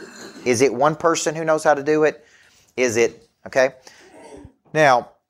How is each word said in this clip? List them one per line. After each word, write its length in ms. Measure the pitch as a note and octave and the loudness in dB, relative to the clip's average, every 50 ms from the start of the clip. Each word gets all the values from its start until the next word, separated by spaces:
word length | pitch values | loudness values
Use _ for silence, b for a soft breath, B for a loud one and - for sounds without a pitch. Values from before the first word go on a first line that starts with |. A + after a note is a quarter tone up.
| - - - - - - - - - | -20 -20 -20 -20 -20 -20 -18 -8 -4
Is 160 | - B2+ A2 | -2 0 2
it 120 | C3 C3+ G#2 | 0 0 0
one 220 | A#2+ C3+ D3+ D#3+ | 0 0 -2 0
person 400 | D#3 - E3+ E3 D#3 - E3+ D3+ | 0 -2 -2 -2 -2 -4 -6 -6
who 80 | D#3+ E3 | -6 -4
knows 200 | D#3+ D#3 D#3 D#3 | -2 -2 0 2
how 100 | D#3+ D3 | 0 0
to 100 | C#3 C3+ | 0 0
do 220 | D3 D3+ D#3 D#3 | -2 0 2 2
it? 200 | D3 - - b b b b b b b b b b b | 0 -2 -4 b b b b b b b b b b b
Is 220 | - B2+ B2+ G#2+ A2+ | -4 -2 0 2 2
it, 300 | A#2 A2 - - _ _ _ _ - | 0 0 0 -6 _ _ _ _ -16
okay? 280 | - - C3+ C3 C#3 C3+ - B B B B B B B B B B B B B B B _ _ _ - | -6 -2 0 0 0 -2 -6 B B B B B B B B B B B B B B B _ _ _ 0
Now, 380 | D3+ D#3 C#3 B2+ A#2+ A2+ - _ _ _ _ | 2 4 4 4 2 0 -4 _ _ _ _